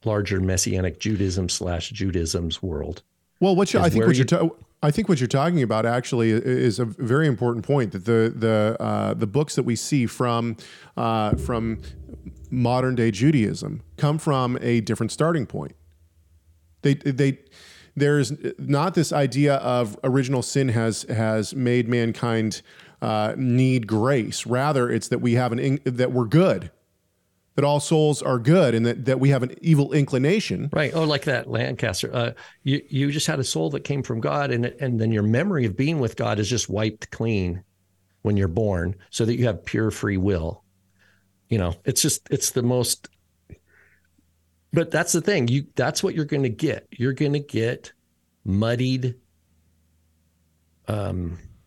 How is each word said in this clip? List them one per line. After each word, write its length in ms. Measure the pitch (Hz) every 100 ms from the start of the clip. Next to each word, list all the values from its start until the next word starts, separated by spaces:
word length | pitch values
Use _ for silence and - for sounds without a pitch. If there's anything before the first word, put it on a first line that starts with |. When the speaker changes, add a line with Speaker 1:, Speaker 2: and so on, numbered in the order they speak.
Speaker 1:
larger 360 | 113 104 98 95
Messianic 600 | 92 90 107 95 90 82
Judaism 480 | 107 101 95 90 87
slash 420 | - 90 85 -
Judaism's 720 | 104 95 87 80 92 85 -
world. 400 | 95 73 76 90 _ _ _ -
Speaker 2:
Well, 180 | 190 180
what 160 | 196
you, 80 | 226
Speaker 1:
Is 60 | 175
Speaker 2:
I 20 |
think 120 | 107
Speaker 1:
where 80 | 113
Speaker 2:
what 80 | 127
Speaker 1:
you 100 | 135
Speaker 2:
you're 180 | 175 165
ta-, 60 | - - -
I 80 | 151
think 180 | 175 208
what 120 | 139
you're 80 | 123
talking 340 | 139 160 175
about 240 | 113 110 113
actually 480 | 123 - 120 113
i-, 20 | 110
is 420 | 127 127 123 104
a 60 |
very 420 | 113 - 117 139 160
important 380 | 113 120 117
point, 280 | - 143 104
that 120 | 98
the, 280 | 95 113 113
the, 420 | 110 113 107 107 -
uh, 360 | 110 104 104
the 120 | 110 110
books 280 | 127 151
that 80 | -
we 140 | 123 113
see 300 | - 147 113
from, 500 | - 123 117 117 110 - - - -
uh, 380 | 113 113 107 -
from 440 | - 117 113 110 - - - - - - -
modern 440 | 127 120 127 131
day 160 | 123 113
Judaism 720 | 98 143 117 104 - 98 107 - -
come 220 | 147 156
from 400 | 160 135 123 127
a 220 | 120 120
different 300 | 107 110 110
starting 340 | - 156 165 101
point. 280 | - 71 - _ _ _ _ _ _ _ _ _ _
They, 120 | 143
they, 440 | 139 143 131 139 131 _ - - - -
there's 380 | - 143 147 127 147 135 -
not 360 | 131 120 180
this 180 | 180 147
idea 440 | 147 135 131 143 135
of 420 | 123 123 113 104
original 400 | 131 135 127 131
sin 280 | - 139 135
has, 320 | 113 113 101
has 500 | - 110 110 110 101
made 340 | 135 123 123 117
mankind, 760 | 120 117 - 120 113 110 - - - - -
uh, 340 | 113 107 107 113
need 500 | 127 123 131 127 107
grace. 600 | 107 123 139 104 - 113
Rather, 440 | 123 147 139 120
it's 180 | 117 -
that 100 | 120
we 160 | 120
have 180 | 123 123
an 60 | 117
in-, 220 | 139 139
that 280 | 135 123 127
we're 140 | 123 110
good, 440 | 156 185 95 87 _ _ _ _ _ _ _ _ -
that 80 |
all 160 | 143 147
souls 420 | - 156 151 143
are 160 | 139 123
good, 360 | 113 185 135
and 120 | 113 117
that, 180 | -
that 160 | 127 131
we 80 | 139
have 120 | 135
an 120 | 127 -
evil 320 | 165 151 139
inclination. 800 | 147 143 127 143 214 - 92 147
Speaker 1:
Right. 220 | 156 147
Oh, 80 | 160
like 220 | 156 143
that 260 | - 123 120
Lancaster. 580 | 113 135 123 113 98 -
Uh, 180 | 123 117 - - _
you, 180 | 135 143 -
you 220 | 131 143
just 160 | 147 -
had 140 | 151
a 40 |
soul 260 | 127 156 160
that 120 | 143
came 220 | - 139
from 160 | - 113
God, 320 | 143 147 139
and, 140 | 120 120
and 340 | - 135 117
then 100 | 113
your 140 | 110
memory 420 | 104 120 202 160 113
of 100 | 95
being 220 | 143 160
with 180 | 113 -
God 220 | 113 107
is 100 | 104
just 220 | 120 -
wiped 400 | 98 110 - -
clean 520 | - 113 104 90 90 - _ _ _ _ _
when 140 | 110 101
you're 120 | 95
born, 460 | 92 107 90 87 - -
so 140 | -
that 100 | 113
you 120 | 123 120
have 180 | 95
pure 260 | - 110 110
free 260 | - 107 95
will. 460 | 98 90 82 - _ _ _ _ _ _ _ _ -
You 100 | 113
know, 160 | 87 85
it's 160 | - 127
just, 280 | 156 - -
it's 220 | 143 -
the 100 | 127
most, 460 | 120 127 117 - - _ _ _ _ - _ _ _ _ _ _ _ _ _ _ -
but 200 | 170 165
that's 200 | 156 170
the 80 | 170
thing. 280 | 185 190 120
You, 180 | 139 139
that's 280 | - 127 -
what 120 | 190
you're 100 | 160
gonna 240 | 147 143 131
get. 380 | 104 156 - _
You're 200 | - 123
gonna 280 | 131 147 147
get 520 | 143 110 113 131 - _ _ _ _ _
muddied, 720 | - 98 113 120 127 131 127 120 _ _ _ _ _ _ _ _ _ _ _ _ _ _ _ _ -
um, 500 | 104 95 92 85 85 - -